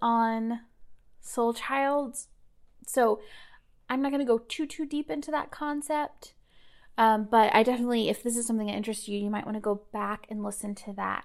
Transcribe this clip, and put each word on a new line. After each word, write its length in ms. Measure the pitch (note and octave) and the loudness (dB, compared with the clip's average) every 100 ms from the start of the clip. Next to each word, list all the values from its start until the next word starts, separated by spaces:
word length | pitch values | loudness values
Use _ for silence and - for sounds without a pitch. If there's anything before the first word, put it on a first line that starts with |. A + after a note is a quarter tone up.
on 580 | A#3 A#3 A3+ A3+ A3+ A#3 A#3 - - - - - | 2 4 2 0 -2 -4 -10 -20 -20 -20 -20 -20
soul 340 | - - A#3 | -8 0 0
child, 600 | A#3 - C4+ C#4 C#4+ C4 - - - - _ - - - | 0 -2 0 2 2 -2 -8 -14 -18 -20 _ -20 -18 -4
so 340 | C4 A3+ G#3+ - - - - _ _ - | 2 4 2 -4 -18 -20 -20 _ _ -4
I'm 140 | B3+ | 0
not 100 | C#4 | 0
gonna 120 | C#4 | 2
go 140 | B3+ A#3 | 2 2
too, 280 | A#3 - D4+ | 0 -6 -6
too 180 | - | -6
deep 260 | D4 D4 D4 | -4 -4 -4
into 200 | D4+ D4 | -6 -2
that 200 | D4+ - | -4 -4
concept, 840 | - D4 D4 D4 D4+ C#4+ - - _ _ - - - - - | -6 -4 -4 -2 -2 -2 -8 -20 _ _ -20 -20 -20 -6 4
um, 260 | A3+ A3 G#3 | 6 6 4
but 240 | A3+ G#3+ | 6 8
I 80 | A3 | 6
definitely, 460 | A#3 B3 A#3+ A#3 G#3 | 6 2 0 2 0
if 140 | G#3+ | 0
this 140 | A#3+ A#3 | -2 -2
is 100 | A#3 | 0
something 200 | A3+ G#3 | -2 -2
that 100 | G3+ | -4
interests 320 | G#3+ G#3+ - | -4 -6 -6
you, 100 | G3+ | -4
you 120 | G#3 | -2
might 160 | G#3 - | -4 -4
wanna 140 | G#3+ | -4
go 220 | G#3 G3+ - | -2 -4 -4
back 340 | G#3 G3+ G#3 - | -6 -4 -6 -8
and 140 | G#3+ | -8
listen 320 | G#3 - G#3 G3+ | -6 -6 -8 -10
to 160 | G#3 | -10
that 320 | G3 F#3+ - | -6 -4 -6